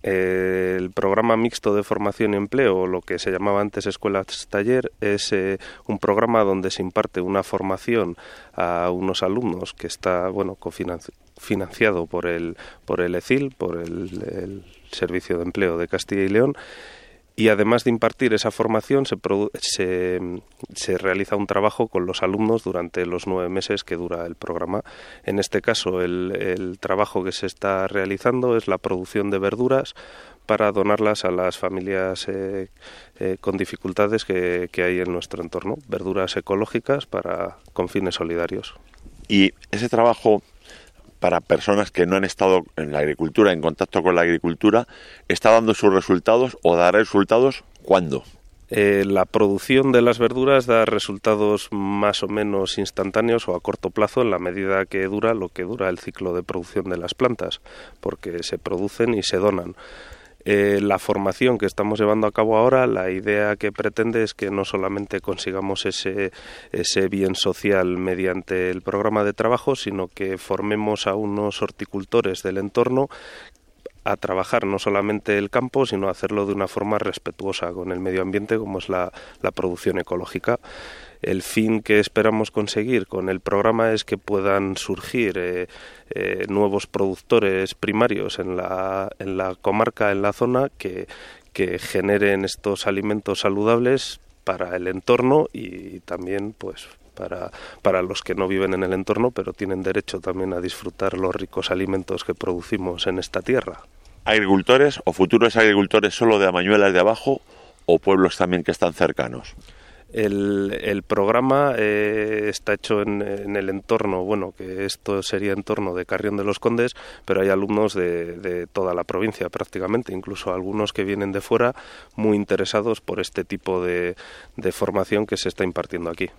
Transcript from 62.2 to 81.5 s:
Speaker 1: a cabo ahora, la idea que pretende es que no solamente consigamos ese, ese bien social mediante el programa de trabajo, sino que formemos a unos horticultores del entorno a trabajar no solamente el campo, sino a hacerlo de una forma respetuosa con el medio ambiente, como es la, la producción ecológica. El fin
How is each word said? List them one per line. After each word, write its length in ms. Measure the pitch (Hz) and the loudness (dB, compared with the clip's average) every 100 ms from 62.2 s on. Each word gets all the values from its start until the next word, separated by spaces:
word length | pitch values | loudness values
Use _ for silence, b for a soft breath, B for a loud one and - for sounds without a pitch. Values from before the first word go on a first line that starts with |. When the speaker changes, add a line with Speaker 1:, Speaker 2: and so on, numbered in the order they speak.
| 107 | 2
Speaker 1:
a 60 | |
cabo 240 | 107 110 110 | 2 2 4
ahora, 320 | 123 131 127 | 6 4 2
la 240 | 107 92 | 0 -2
idea 420 | 92 104 104 104 | -2 0 0 0
que 160 | 104 107 | 0 -4
pretende 540 | 101 107 107 113 117 | -2 -4 0 0 0
es 100 | 107 | -2
que 160 | - 101 | -4 -4
no 140 | 98 | -2
solamente 560 | 95 98 95 98 101 98 | -2 -2 -2 -4 -6 -6
consigamos 680 | - 92 - 95 98 95 98 | -6 -6 -6 -4 -4 -4 -4
ese, 460 | - 95 98 95 B B B B | -4 -6 -4 -4 B B B B
ese 340 | - 85 - 95 | -4 -2 0 0
bien 300 | 98 98 92 | 0 0 0
social 600 | 98 90 104 98 90 90 | -2 0 2 2 2 0
mediante 760 | 92 90 92 92 - 92 90 | -2 -2 -2 -4 -4 -2 -2
el 100 | 92 | -4
programa 400 | 95 101 107 107 | -4 -2 0 0
de 120 | 104 | 0
trabajo, 420 | 101 110 120 - 131 | 0 0 2 0 -2
sino 320 | 104 95 90 | -4 -6 -6
que 300 | - 95 95 | -6 -6 -6
formemos 680 | - 95 104 104 107 104 104 | -4 -4 -2 -2 0 -2 -2
a 80 | |
unos 480 | 98 104 104 104 - | -2 -2 -2 -4 -2
horticultores 800 | 104 - 104 101 95 117 98 92 | -6 -6 -8 -8 0 0 0 -4
del 160 | 95 95 | -4 -4
entorno 500 | 101 - 120 131 139 B B B B _ _ _ - - | -2 0 2 2 -2 B B B B _ _ _ -20 -8
a 140 | - 101 | -4 -4
trabajar 500 | 92 92 92 120 98 | -2 -4 0 0 0
no 140 | 98 | -2
solamente 580 | - 101 101 104 - 101 | 0 0 0 -2 0 0
el 100 | 101 | 0
campo, 380 | 127 127 135 131 | -2 0 0 0
sino 220 | 98 98 | 0 -4
a 20 | |
hacerlo 340 | 90 98 104 | -4 -4 -2
de 100 | 101 | -2
una 120 | 101 95 | -2 -2
forma 320 | - 101 104 | -4 -2 -2
respetuosa 760 | 98 - - - 95 92 87 | -2 -6 -10 -8 -6 -4 -6
con 200 | 90 90 | -6 -6
el 80 | 90 | -4
medio 220 | 92 92 | -2 -2
ambiente, 360 | 92 101 104 113 | -2 -4 -2 -2
como 220 | 104 92 | -2 -6
es 80 | - | -4
la, 240 | 92 87 B B B | -2 -2 B B B
la 100 | 95 | -4
producción 480 | - 92 87 - 90 | -2 -4 -2 -2 -2
ecológica. 580 | - 90 90 92 - 120 B B B B B B | -4 -6 -6 -6 -2 -4 B B B B B B
El 200 | - 95 | -4 -4
fin 400 | - | -2